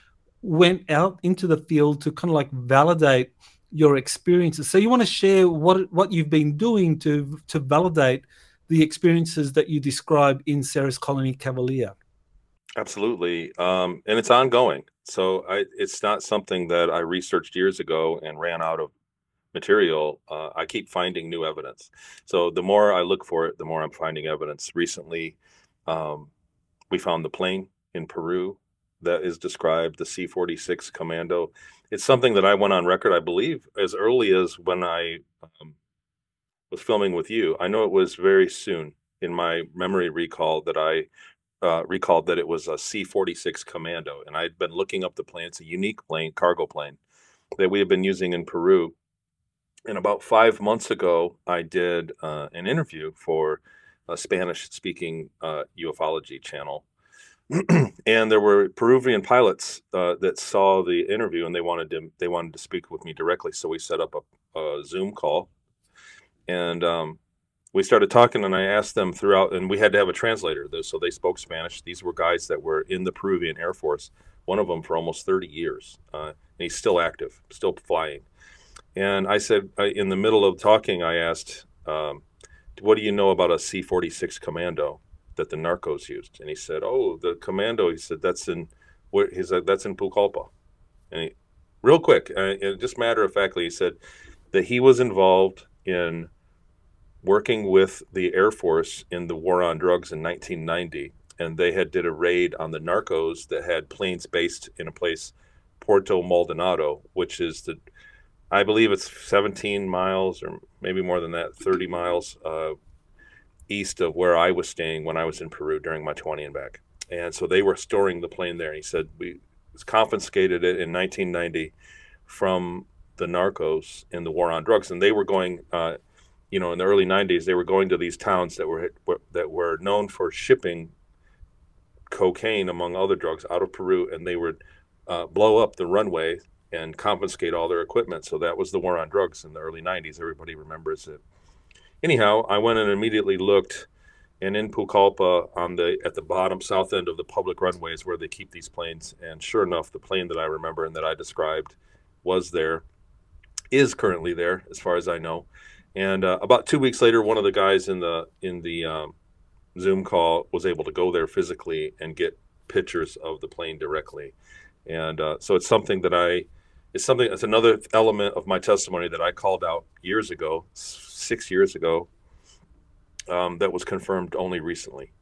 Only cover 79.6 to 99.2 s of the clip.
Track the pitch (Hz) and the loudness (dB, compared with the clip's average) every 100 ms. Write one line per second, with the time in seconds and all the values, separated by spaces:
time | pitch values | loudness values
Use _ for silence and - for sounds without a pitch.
79.6 | 95 - 101 104 95 95 107 110 98 90 | 0 -2 -2 0 -2 0 2 4 4 2
80.6 | 104 107 110 90 82 85 82 82 - - | 4 4 4 -2 0 0 -2 -4 -8 -18
81.6 | - _ - 78 76 73 _ _ - _ | -20 _ -8 -6 -6 -10 _ _ -20 _
82.6 | - - 101 107 107 101 98 90 87 82 | -20 -2 2 4 2 4 4 4 4 2
83.6 | - 98 87 92 85 - 87 - - 80 | -2 -8 -2 -2 -2 -6 -8 -8 -10 -6
84.6 | 87 78 73 73 _ - - - 78 78 | -6 -4 -6 -8 _ -20 -14 -10 -8 -6
85.6 | 82 90 85 71 - 71 - - 76 76 | -4 -4 -4 -8 -10 -16 -16 -18 -14 -12
86.6 | - 78 101 131 104 80 87 85 - 95 | -8 -6 -4 -2 -2 -4 -6 -6 -6 -4
87.6 | 107 117 90 82 - 80 90 90 - 85 | -2 0 -2 -2 -8 -6 -4 -4 -6 -8
88.6 | 82 _ _ _ _ 98 98 90 87 92 | -10 _ _ _ _ 0 0 -2 -2 0
89.6 | 90 98 107 95 98 104 101 - - _ | 2 0 -2 -6 -4 0 0 0 -10 _
90.6 | _ _ _ _ - 82 80 - _ _ | _ _ _ _ -12 -8 -8 -10 _ _
91.6 | _ _ 117 160 165 123 - - 98 98 | _ _ 6 6 8 4 4 -2 -2 0
92.6 | 98 95 127 120 117 113 98 101 98 90 | -2 -4 -6 -2 0 2 2 2 0 0
93.6 | 85 - 90 - - - - - _ - | -6 -2 -2 -4 -14 -20 -20 -20 _ 0
94.6 | - 123 131 123 123 95 95 92 95 95 | 2 6 8 8 6 4 6 6 4 0
95.6 | - _ - 90 87 82 82 _ _ _ | -20 _ -4 -2 -2 -4 -10 _ _ _
96.6 | _ _ _ _ _ _ 92 104 107 113 | _ _ _ _ _ _ 2 2 2 -2
97.6 | 98 95 95 - - 95 90 90 104 110 | 4 6 6 0 -10 -2 0 4 2 2
98.6 | 90 80 80 - - 87 | 2 2 0 -6 -10 -8